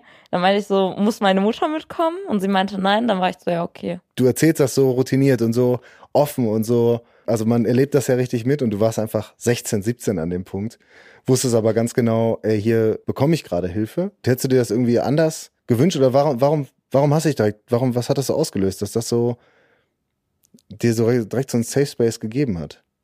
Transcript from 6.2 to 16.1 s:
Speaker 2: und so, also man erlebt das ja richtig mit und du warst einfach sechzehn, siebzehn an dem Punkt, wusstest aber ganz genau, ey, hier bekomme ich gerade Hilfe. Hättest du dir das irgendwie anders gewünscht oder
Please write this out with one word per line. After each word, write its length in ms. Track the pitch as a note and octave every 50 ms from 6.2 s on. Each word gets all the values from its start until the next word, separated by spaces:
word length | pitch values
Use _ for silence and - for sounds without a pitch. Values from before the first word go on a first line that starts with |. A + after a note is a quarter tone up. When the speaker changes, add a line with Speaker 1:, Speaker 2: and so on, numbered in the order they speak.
| D3 C#3+ - - B2
Speaker 2:
und 180 | A2 G#2 A2 A2
so, 360 | G#2+ A#2+ A#2+ A#2 A#2 A#2 A2+ - _ _ _ _
also 200 | - A#2 A2 A2
man 180 | A2 A#2+ A#2+ A2+
erlebt 300 | G2+ B2 A#2+ C#3 C#3+ -
das 120 | C#3+ B2+ -
ja 80 | C3
richtig 280 | B2 B2+ A#2+ - A#2+ A2
mit 160 | B2+ C#3+ D3
und 100 | C3+ A2+
du 100 | G#2 G2
warst 180 | A2 A2+ A2+ -
einfach 340 | G#2+ A2 - A2 G2 - _ -
sechzehn, 420 | - A#2 A#2+ - - - - G#2+ F#2
siebzehn 360 | G#2+ A#2+ - - - G#2+ F2
an 100 | D#2 E2+
dem 140 | F2+ F2+ F#2
Punkt, 340 | - - G2 G2+ A#2 - - _ _ _ - - - - _ _
wusstest 280 | - C3 B2 - B2+ A#2
aber 180 | A#2 G#2 A2+ G#2+
ganz 200 | A2 A2+ A#2 -
genau, 440 | - A#2+ A#2 A2+ A2+ A2+ A2+ A2 - -
ey, 180 | G#2+ A2 G#2+
hier 380 | G2 A#2 A#2 A2+ A2 A2 G#2 - _
bekomme 280 | - A#2 - C3 D3+ E3+
ich 100 | C#3+ -
gerade 240 | - - F2 F2 F2+
Hilfe. 440 | E2+ G#2 G#2+ A2 - - F3 G3+ - _ -
Hättest 200 | A#2+ B2+ B2 -
du 40 | C#3
dir 100 | C3 B2+
das 120 | A#2+ A#2
irgendwie 300 | G#2 A#2+ B2+ A#2 A#2+ A2+
anders 500 | - - C3+ D#3 D#3+ D#3+ D#3+ - - - _ _ _
gewünscht 300 | - B2 A2+ C#3 F#3+ F3+
oder 160 | D3+ C3 C3